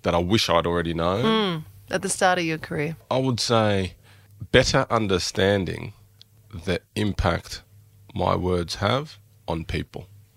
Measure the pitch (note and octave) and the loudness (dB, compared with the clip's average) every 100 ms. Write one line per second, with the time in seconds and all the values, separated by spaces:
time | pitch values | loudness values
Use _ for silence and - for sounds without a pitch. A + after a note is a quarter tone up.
0 | F#2+ E2+ F2 A2 - E2+ E2+ F2 E2+ E2 | 2 0 2 2 4 2 4 0 -2 -2
1 | E2+ G2+ A3 A3 G3+ E3 - - - F#3 | 0 0 0 0 -2 -4 -10 -20 -8 -6
2 | F#3+ - F#3+ F3+ E3 D#3 - E3 D3+ D#3 | -4 0 2 2 -2 -4 -6 -6 -6 -8
3 | _ B2+ C3 A#2+ - A#2 G#2+ G2 F#2 - | _ -2 0 -2 2 4 4 0 -2 -8
4 | - - _ - - C3+ B2+ C#3 - A2+ | -20 -20 _ -18 4 4 6 0 2 0
5 | G#2 F2+ - - G2 G2+ E2+ E2 E2 - | 2 0 0 0 2 2 -2 -8 -12 -18
6 | _ _ - _ _ E2+ F#2+ F2 _ - | _ _ -20 _ _ -12 -4 -6 _ -4
7 | G#2 - F2+ E2+ - - - - _ _ | -2 0 0 0 -6 -18 -18 -20 _ _
8 | - - F#2 F#2 F2+ F2+ E2 - G2+ B2+ | -12 -2 0 0 0 -2 -2 -2 -2 -2
9 | D#3 - _ _ - E2 D#2+ - - D2 | -4 -16 _ _ -8 -6 -4 -8 -8 -14
10 | - - _ | -16 -20 _